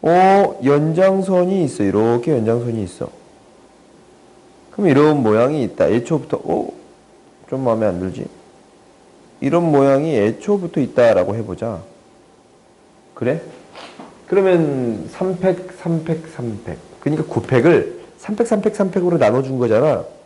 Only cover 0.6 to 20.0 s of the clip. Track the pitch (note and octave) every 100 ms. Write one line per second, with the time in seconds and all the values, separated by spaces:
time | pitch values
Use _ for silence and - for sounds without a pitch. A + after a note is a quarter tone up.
0.6 | B2+ C#3+ D#3 D#3+ F#3+ F#3+ F#3+ F#3 F3+ G3
1.6 | D#3 - G2+ G2 A2+ A#2+ A#2+ C#3+ A2 A#2
2.6 | A#2+ A2+ F#2+ - - - - - _ _
3.6 | _ _ _ - _ _ _ - _ _
4.6 | - - G3+ C#3 D3+ D3 A2+ G#2+ B2 D3+
5.6 | A2 - D#2 A2 A#2+ D#3+ B2+ - - D#2+
6.6 | - - - _ _ _ _ _ - C3
7.6 | C3 A2+ G#2+ F2 F#2 D2+ - - - _
8.6 | _ _ _ _ _ _ - _ C3+ E3
9.6 | E3+ C#3+ C#3 C#3 D#3+ C3+ G#2 G#2+ - G#3
10.6 | F3 E3 B2+ - A#2+ F#2+ F2+ G#2+ F#2+ F2
11.6 | A2+ F#2+ - - _ _ _ _ _ _
12.6 | _ _ _ _ _ - A#2 D#3+ - -
13.6 | - - - - - - - F#3+ F#3+ F3+
14.6 | D#3 C3+ B2 G#2+ - - F#3+ F3+ F#3+ F3+
15.6 | - - E3+ E3 D#3+ D#3+ - - B2 G#2
16.6 | - D#2 - - - D#3 D#3 - - C3
17.6 | C3+ C#3+ - - - _ - G#3 A#3 G#3+
18.6 | G#3+ G#3 G3 F#3+ F3+ E3+ A#2+ A#2+ C3+ C3
19.6 | A#2+ A2 D3+ A2+